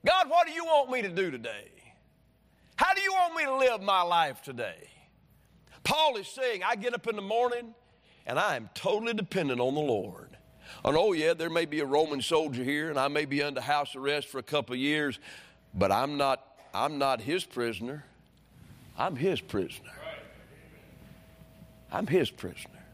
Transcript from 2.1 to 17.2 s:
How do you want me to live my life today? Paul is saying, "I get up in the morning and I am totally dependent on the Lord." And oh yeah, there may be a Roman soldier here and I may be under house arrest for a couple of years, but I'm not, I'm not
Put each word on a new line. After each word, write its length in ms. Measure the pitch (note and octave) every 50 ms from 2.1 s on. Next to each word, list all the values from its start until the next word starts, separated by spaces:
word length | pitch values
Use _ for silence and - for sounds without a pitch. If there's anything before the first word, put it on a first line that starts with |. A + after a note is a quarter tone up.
| _ _ _ _ _ _ _ _ _ _ _ _ _
How 180 | - - F4+ F#4+
do 80 | G4
you 100 | G4 G4
want 240 | F#4+ F#4+ F4+ F4 D#4+
me 80 | E4 D#4
to 100 | C#4 C4
live 260 | C4+ C4 B3+ A#3 G#3
my 220 | F#3+ G3+ G3 F#3 F3+
life 400 | F3 E3+ E3+ E3 D3 B2+ - -
today? 480 | C#3 C3 A#2+ A#2 G2 E2 E2 - - - - - _ _ _ _ _ _ _ _ _ _ _ _ _ - - -
Paul 340 | - C4 D#4 D#4 D4+ B3+
is 100 | G#3+ F#3+
saying, 360 | - - C4 C4 B3 A3+ F#3 F#3
"I 120 | G3+ A#3+
get 200 | G#3+ G3 B3 A#3+
up 100 | G#3 -
in 80 | A3+ A3
the 60 | G#3
morning 540 | G3 F#3+ A3 A#3 B3 A#3+ A#3+ A#3+ A#3+ A3+ A3+ _ _ _ _ _ _ _ _ _ _
and 140 | - B2 D3
I 160 | F#3+ G#3 D#3+
am 160 | B2 A2+ G#2 -
totally 400 | - - G3 G3+ G#3 A3+ A#3 A#3
dependent 480 | G#3+ G3+ - - F#3+ E3 C#3 B2+ B2
on 140 | B2 B2+ C3+
the 60 | D3+
Lord." 540 | D3+ C#3 A#2 G#2 - - F2 - - - - - - - - - - - - - -
And 140 | - C#3+
oh 160 | D#3+ F#3+ G#3+ F#3+
yeah, 220 | D#3 D3+ D#3+ E3+
there 160 | E3 E3 E3+
may 140 | D#3+ E3+ E3+
be 140 | D3+ D3 D3+
a 60 | D3
Roman 380 | C3+ C#3 D3 D#3+ D#3 D3 C#3 A2+
soldier 400 | - E3+ D#3 D#3+ D3+ C3 A#2+ B2+
here 260 | C3 C#3+ D3 D3+ E3
and 100 | D3 C#3
I 80 | C3
may 180 | C#3+ D3 D3+ D3+
be 180 | C#3 C#3 C#3+ C#3+
under 180 | D3 C#3 B2
house 340 | A2+ C3 D3 D3 C#3+ C#3 -
arrest 320 | C3+ C3+ C#3+ D3 D3 C3+ -
for 100 | - C3+
a 40 | A#2+
couple 300 | - D3 D3 C#3 - B2+
of 60 | B2+
years, 400 | C3+ C#3+ D3+ D3+ D3+ C#3+ A#2 - - - - - - - - _ _ _ -
but 160 | F#2 G2 F#2+
I'm 260 | G2 G#2+ C3 D3 D3
not, 260 | C#3+ C#3 C#3 C3 - - - _ - - - -
I'm 240 | G2+ A#2+ D3 D#3
not 240 | C#3+ C#3 C3+ C3 A#2